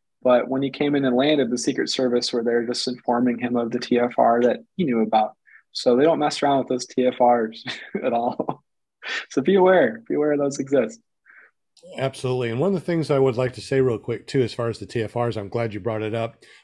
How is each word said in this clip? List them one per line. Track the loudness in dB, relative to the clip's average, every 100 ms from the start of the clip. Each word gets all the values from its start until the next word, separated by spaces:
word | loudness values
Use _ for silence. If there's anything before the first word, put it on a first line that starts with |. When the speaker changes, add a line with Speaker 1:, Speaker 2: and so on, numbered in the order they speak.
| _ _
Speaker 1:
But | 2 2 2
when | -2
he | -2
came | -2 0
in | 2
and | 2
landed, | 2 4 4 2
the | 0
Secret | -2 -2 -2
Service | 0 0 0 0
were | -2
there | 0 0 -2
just | -4 -6
informing | -6 -2 2 2 0
him | -2 -2
of | -2
the | -4
T | 0 0
F | 2 2
R | 4 4
that | 2 0 -6 -4
he |
knew | 0 0
about. | 2 2 0 -6 _ -20 _
So | -4 2
they | 4
don't | 4 2
mess | 0 0
around | 0 2
with | 0
those | -4 -4
T | -2 0
F | 2
Rs | 4 4 0 -6 -12 -12
<laughs> | -10 -6
at | -2
all. | -2 -2 -4 -6 -8 _ _ _ _ -10 -10 -6
So | -2
be | 2 4
aware, | 6 6 4 0 -6
be |
aware | -2 0 0
those | -2 -4
exist. | 0 0 0 -4 _ _ _ -20 -20 _ _ _ -16 -6
Speaker 2:
Absolutely. | -6 -4 -4 -4 -4
And | -2
one | -2
of |
the | -2
things | -2 -2 0
I | 2
would | 2 2
like | -2
to | -4
say | -2 0
real | 0 0
quick | -4 -8 -4
too, | -2
as | -2
far | -2 -6
as | -6
the | -8
T | -6
F | -4 -4
Rs, | -4 -4
I'm | -6
glad | -4 -4
you | -6
brought | -6 -4
it | -4
up. | -4 -6 -10 -20 -16